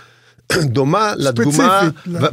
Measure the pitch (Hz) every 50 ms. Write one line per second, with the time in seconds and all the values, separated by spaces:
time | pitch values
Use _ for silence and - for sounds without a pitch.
0 | - - _ _ _ _ _ _ _ - - - 160 135 110 139 135 139 170 202
1 | 220 208 208 - - 135 123 113 233 147 143 151 269 180 190 196 190 160 147 -
2 | - 180 170 - 165 151